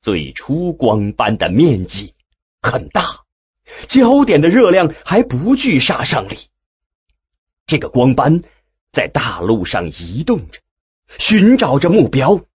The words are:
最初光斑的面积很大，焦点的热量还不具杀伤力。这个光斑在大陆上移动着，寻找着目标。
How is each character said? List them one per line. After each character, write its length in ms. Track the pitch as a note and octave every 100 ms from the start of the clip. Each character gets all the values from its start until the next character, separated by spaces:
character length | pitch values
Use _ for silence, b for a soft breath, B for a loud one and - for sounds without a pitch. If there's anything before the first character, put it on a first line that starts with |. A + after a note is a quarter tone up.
最 320 | - F#2 C#2
初 400 | - - C#3+ F3
光 380 | D#3+ A#2+ G#2+ G#2
斑 260 | - G#2+ G#2+
的 120 | E2
面 360 | G2 E3 G#2+ F2+
积 260 | - G2+ _ _ _ _ _
很 280 | G#2+ A#2+ D#2
大， 320 | - - - _ _ _ _ B B B
焦 340 | C4 A#3+ C#4 C#4+
点 160 | E3
的 80 | D#3+
热 220 | A3 G#3+
量 220 | F#3 E3+ B
还 200 | - G3
不 320 | A#3+ B2 F3+ C4
具 240 | C4+ D3
杀 240 | - D3+
伤 260 | A#2+ B2+ G2
力。 80 | - - _ _ _ _ _ _ _ _ _ _ _ -
这 140 | D3+
个 100 | -
光 240 | B2 B2+
斑 280 | - C3 E3 b b _ _ _
在 160 | - E2+
大 320 | - - A2
陆 260 | F2+ A2+ F2
上 240 | F#2+ F2
移 340 | D2 E2+ G#2
动 280 | E3 G#3+ F2+
着， 80 | - _ _ _ _ _ B
寻 400 | - G#3+ G3+ B3+
找 220 | F3+ C3+
着 100 | F3
目 180 | G#3 B2
标。 380 | C3 C3 F#3+ -